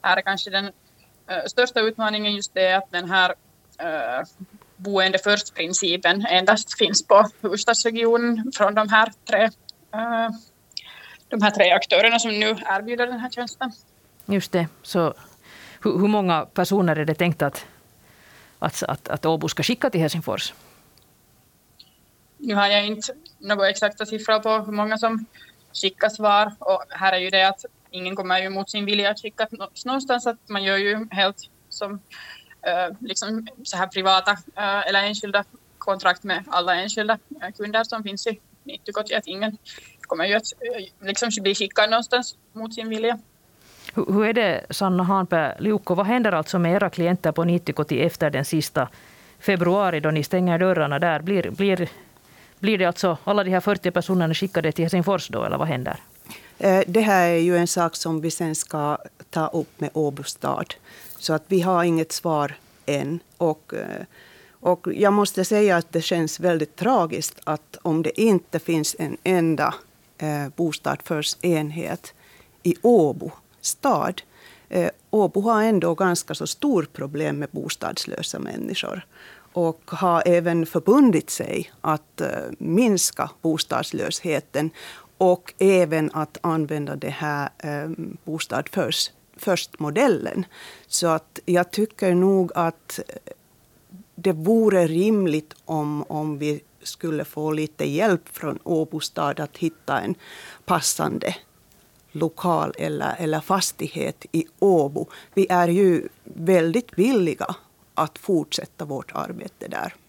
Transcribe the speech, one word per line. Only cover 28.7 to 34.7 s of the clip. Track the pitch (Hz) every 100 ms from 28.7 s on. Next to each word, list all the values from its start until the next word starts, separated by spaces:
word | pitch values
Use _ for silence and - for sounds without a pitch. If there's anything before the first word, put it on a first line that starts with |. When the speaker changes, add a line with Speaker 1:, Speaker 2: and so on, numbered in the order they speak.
Speaker 1:
sin | 208
vilja | 202 208 202
att | 208
skicka | 214 - 220
nå-, | 226 196 -
någonstans. | 247 269 262 247 240
Att | 233 _
man | 202
gör | 196 196
ju | 202 214 220
helt | 196 196 202 - _ _
som, | - 202 202 _ - - - _ -
eh, | 175 175 180 202
liksom | 240 185 202 220 220 -
så | 262 180
här | 185
privata, | 190 190 190 190
eh, | 202 - - 202